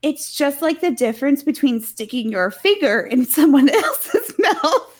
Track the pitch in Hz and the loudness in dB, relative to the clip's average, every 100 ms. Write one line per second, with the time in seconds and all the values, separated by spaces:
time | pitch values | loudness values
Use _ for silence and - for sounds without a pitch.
0 | 294 294 - - 285 277 320 320 349 240 | -4 -4 -10 -2 -2 -2 -4 -2 -4 -2
1 | 240 226 269 277 294 262 277 226 226 - | -4 -2 0 0 -2 0 0 -2 -6 -12
2 | 220 254 220 202 185 190 381 403 285 214 | -8 -6 -4 -2 -4 -2 0 2 2 0
3 | - 254 254 - 311 277 269 440 659 - | 0 -2 0 2 6 6 6 4 0 -4
4 | - 427 440 - 427 392 294 508 - | -2 -4 -4 0 0 2 0 0 -4